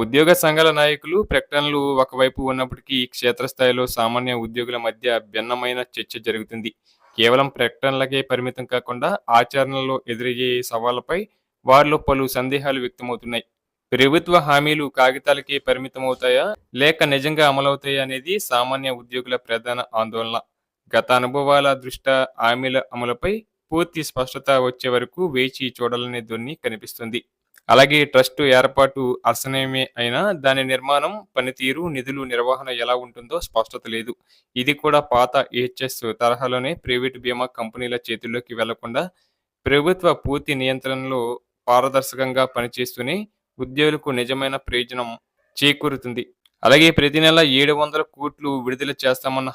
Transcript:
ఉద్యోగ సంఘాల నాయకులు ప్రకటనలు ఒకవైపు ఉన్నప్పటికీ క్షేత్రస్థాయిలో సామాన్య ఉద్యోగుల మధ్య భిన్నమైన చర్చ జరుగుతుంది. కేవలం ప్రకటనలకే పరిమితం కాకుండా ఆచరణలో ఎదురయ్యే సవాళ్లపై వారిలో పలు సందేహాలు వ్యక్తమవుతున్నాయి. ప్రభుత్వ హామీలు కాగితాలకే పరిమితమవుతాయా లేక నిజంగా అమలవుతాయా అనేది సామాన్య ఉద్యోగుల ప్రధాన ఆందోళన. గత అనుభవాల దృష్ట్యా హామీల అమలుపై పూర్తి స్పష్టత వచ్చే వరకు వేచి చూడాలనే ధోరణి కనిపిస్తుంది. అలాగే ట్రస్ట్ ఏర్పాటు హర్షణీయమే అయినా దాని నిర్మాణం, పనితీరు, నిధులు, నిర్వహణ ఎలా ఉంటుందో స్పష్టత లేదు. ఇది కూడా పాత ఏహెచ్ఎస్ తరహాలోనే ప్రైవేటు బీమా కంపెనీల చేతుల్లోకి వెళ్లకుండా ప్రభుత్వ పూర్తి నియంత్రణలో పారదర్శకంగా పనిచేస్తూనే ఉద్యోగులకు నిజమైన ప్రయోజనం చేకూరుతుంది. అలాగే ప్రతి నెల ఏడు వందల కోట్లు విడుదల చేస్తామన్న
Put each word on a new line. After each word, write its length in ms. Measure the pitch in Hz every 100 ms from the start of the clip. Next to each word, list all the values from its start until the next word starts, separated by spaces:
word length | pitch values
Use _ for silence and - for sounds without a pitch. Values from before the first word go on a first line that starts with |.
ఉద్యోగ 280 | 113 135 160
సంఘాల 380 | 175 160 156 160
నాయకులు 480 | 151 147 147 147 180
ప్రకటనలు 580 | 208 143 - 147 147 147 139 135
ఒకవైపు 420 | 131 127 131 -
ఉన్నప్పటికీ 580 | 135 131 127 - - 135 123
క్షేత్రస్థాయిలో 800 | - 123 120 127 - 127 123 123
సామాన్య 480 | - 113 120 127
ఉద్యోగుల 420 | 120 113 117 120 120
మధ్య 440 | 117 110 120 113 107
భిన్నమైన 480 | 107 117 123 123 123 123
చర్చ 280 | - 113 117 110
జరుగుతుంది. 460 | 110 107 113 107 - _ _ _ -
కేవలం 300 | 113 127 139
ప్రకటనలకే 720 | - 120 - 135 135 135 135
పరిమితం 440 | 131 127 127 123 123
కాకుండా 360 | 123 120 123 147 202 -
ఆచరణలో 680 | 117 123 139 135 135 131 131 -
ఎదురయ్యే 440 | 113 123 123 127 123
సవాళ్లపై 580 | - 117 120 123 - 170 208 _ _ _ 123
వారిలో 320 | 135 147 151 -
పలు 160 | 135 131 127
సందేహాలు 440 | 127 139 139 135
వ్యక్తమవుతున్నాయి. 680 | 123 - 123 117 117 117 - _ _ _ _
ప్రభుత్వ 440 | 127 135 160 170 175
హామీలు 460 | 151 143 147 151 143 135
కాగితాలకే 580 | 131 135 143 139 135 139
పరిమితమవుతాయా 840 | - 127 131 135 131 127 127 127 175 214 _
లేక 300 | 123 143 160
నిజంగా 400 | 156 139 139 151 151
అమలవుతాయా 560 | 139 139 139 143 139
అనేది 320 | 131 131 143 202
సామాన్య 520 | - 123 127 135 135
ఉద్యోగుల 460 | 123 120 123 123 123
ప్రధాన 440 | - 117 117 120 -
ఆందోళన. 420 | 113 113 113 113 113 - _ _ _ _
గత 160 | 117 113
అనుభవాల 560 | 127 123 139 139 143 139 135
దృష్ట్యా 320 | 127 - - 131 131 -
హామీల 380 | 117 123 131 127 -
అమలుపై 400 | 120 120 120 175 220 - _ _
పూర్తి 300 | 160 170 165
స్పష్టత 480 | 147 - 131 139 131 135 127
వచ్చే 220 | 127 131
వరకు 320 | 123 123 - 180
వేచి 400 | 131 131 - 131 117
చూడాలనే 440 | 120 120 123 123
ధోరణి 340 | 113 113 120 160
కనిపిస్తుంది. 560 | 127 110 113 - 117 117 - _ _ _ -
అలాగే 300 | 117 139 147
ట్రస్ట్ 360 | 143 127 127 - 143 127
ఏర్పాటు 440 | 127 - 135 135 127 127 117
హర్షణీయమే 580 | 117 135 135 135 131 131 -
అయినా 260 | 120 127 202
దాని 320 | 175 135 135
నిర్మాణం, 480 | 131 127 131 143 151 214 202 -
పనితీరు, 480 | 127 127 131 139 175
నిధులు, 360 | 139 127 139
నిర్వహణ 440 | 131 120 120 131 135 120
ఎలా 120 | 120 123
ఉంటుందో 420 | 123 120 120 165
స్పష్టత 440 | - 113 110 123 117
లేదు. 260 | 113 113 - _ _ _ 123
ఇది 180 | 127
కూడా 280 | 147 151 147 143
పాత 320 | 123 123 139 123
ఏహెచ్ఎస్ 460 | 120 123 - 131 - 117 107
తరహాలోనే 500 | 120 120 127 127 127
ప్రైవేటు 460 | 170 127 123 127 131 123
బీమా 220 | 123 127 -
కంపెనీల 400 | 113 123 123 120 -
చేతుల్లోకి 460 | 113 117 117 -
వెళ్లకుండా 500 | 113 113 113 120 120 180 - _ _ _ _ -
ప్రభుత్వ 420 | 143 151 185 170 151
పూర్తి 300 | - 143 147
నియంత్రణలో 680 | 139 131 131 131 131 131 131 117 123 - _ -
పారదర్శకంగా 800 | 123 131 135 127 127 131 131 131 123
పనిచేస్తూనే 640 | 120 - 123 - 123 185 214 _ _ -
ఉద్యోగులకు 520 | 127 131 151 151 147
నిజమైన 460 | 131 120 135 135 135
ప్రయోజనం 520 | - 123 120 127 120 117 _ _ _ -
చేకూరుతుంది. 640 | 143 143 151 135 - 120 - _ _ _
అలాగే 260 | 113 143 165
ప్రతి 300 | 160 143 151
నెల 200 | 160 160 156 131
ఏడు 160 | 143 147
వందల 220 | 151 151 156
కోట్లు 360 | - 143 - 147 139
విడుదల 280 | 120 127 139 135
చేస్తామన్న 480 | 131 127 135 131 131